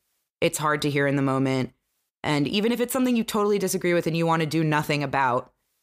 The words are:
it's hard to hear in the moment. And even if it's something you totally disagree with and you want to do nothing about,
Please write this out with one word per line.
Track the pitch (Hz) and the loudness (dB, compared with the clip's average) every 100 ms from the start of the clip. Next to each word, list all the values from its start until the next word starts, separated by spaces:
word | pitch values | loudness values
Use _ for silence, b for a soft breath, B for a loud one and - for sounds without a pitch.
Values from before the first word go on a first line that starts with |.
| _ _ _ - | _ _ _ -4
it's | 165 - | -2 0
hard | 151 151 | -2 0
to | 147 | 0
hear | 143 139 | 2 2
in | 139 | 2
the | |
moment. | 135 135 135 131 127 _ _ _ _ _ | 0 0 0 0 -4 _ _ _ _ _
And | - 147 147 | -2 0 0
even | 208 226 | 0 0
if | 233 | 0
it's | 240 | -2
something | 262 254 233 | 0 0 0
you | |
totally | 220 214 208 208 | 0 0 0 0
disagree | 185 185 175 | 0 -2 0
with | 170 165 | 0 0
and | 165 | 0
you | 165 | 0
want | 165 | 0
to | 156 | 0
do | 160 | 0
nothing | 156 151 151 147 | 2 0 0 -2
about, | 139 139 131 123 - _ _ _ | -2 0 0 0 -4 _ _ _